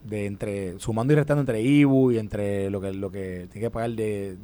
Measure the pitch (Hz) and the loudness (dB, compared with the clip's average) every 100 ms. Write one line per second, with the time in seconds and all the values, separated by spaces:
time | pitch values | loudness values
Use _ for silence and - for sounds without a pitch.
0 | 117 107 101 101 104 101 92 95 - 110 | -8 -6 -6 -6 -6 -6 -6 -8 -4 0
1 | 127 151 - 147 131 110 123 143 143 135 | 4 4 4 2 0 0 4 6 6 6
2 | 131 113 107 107 101 101 98 98 95 95 | 4 2 -2 -2 -2 0 -2 -2 -4 -6
3 | 98 98 95 92 90 101 113 113 117 113 | -6 -6 -8 -8 -10 -8 -6 -4 -6 -4
4 | 107 104 98 92 | -4 -4 -6 -10